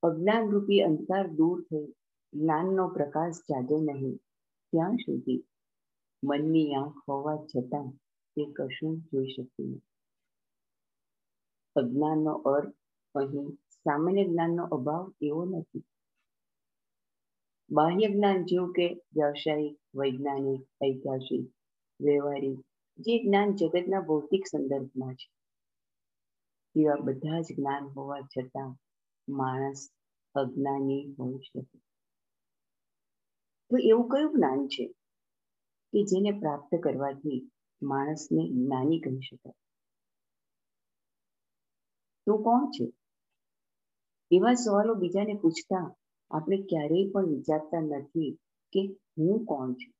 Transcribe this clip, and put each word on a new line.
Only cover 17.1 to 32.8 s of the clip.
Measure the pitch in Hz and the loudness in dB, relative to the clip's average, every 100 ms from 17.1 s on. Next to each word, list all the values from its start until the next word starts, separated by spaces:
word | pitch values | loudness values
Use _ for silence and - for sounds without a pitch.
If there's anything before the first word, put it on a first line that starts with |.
| _ _ _ _ _ _ | _ _ _ _ _ _
બાહ્ય | 151 156 180 214 | 4 4 4 4
જ્ઞાન | 202 202 190 170 | 4 4 4 2
જેવું | 180 180 | 0 2
કે | 180 175 - _ 151 | 2 0 0 _ 0
વ્યવસાયિક, | 147 147 156 151 151 147 _ 135 | 0 0 0 0 -2 -6 _ -2
વૈજ્ઞાનિક, | 139 127 139 139 135 135 135 _ 139 | -2 0 -4 -2 -2 -2 -6 _ -2
ઐતિહાસિક, | 135 139 131 131 123 - _ _ _ _ _ | -2 -4 -4 -2 -4 -4 _ _ _ _ _
વ્યવહારિક, | 143 143 143 139 135 131 - _ _ - | 4 4 2 -2 -4 -6 -12 _ _ -10
જે | 185 233 | 0 2
જ્ઞાન | 202 202 208 196 | 4 4 4 2
જગતના | 160 175 180 190 | 2 2 0 -2
ભૌતિક | 160 151 147 196 190 | 0 -2 0 -2 -2
સંદર્ભમાં | 151 139 139 135 131 131 131 | -4 -2 -2 -4 -8 -8 -10
છે, | - _ _ _ _ _ _ _ _ _ _ _ _ _ _ 156 | -16 _ _ _ _ _ _ _ _ _ _ _ _ _ _ 2
તેવા | 151 143 | 2 2
બધા | 139 135 151 165 | -2 -4 -4 -4
જ | 160 147 | -6 -6
જ્ઞાન | 139 143 | -4 -4
હોવા | 139 139 139 143 | -6 -12 -10 -10
છતાં | 135 - 127 139 135 131 _ _ _ _ - | -10 -10 -8 -10 -10 -12 _ _ _ _ -10
માણસ | 139 131 131 135 139 - _ _ _ _ 143 | -4 -2 -2 -4 -6 -16 _ _ _ _ -4
અજ્ઞાની | 131 139 139 135 135 139 143 | -2 -2 -2 0 -2 -2 -6
હોઈ | 139 127 131 | -8 -8 -8
શકે. | 131 135 135 _ _ _ _ _ _ _ _ _ _ _ | -12 -14 -14 _ _ _ _ _ _ _ _ _ _ _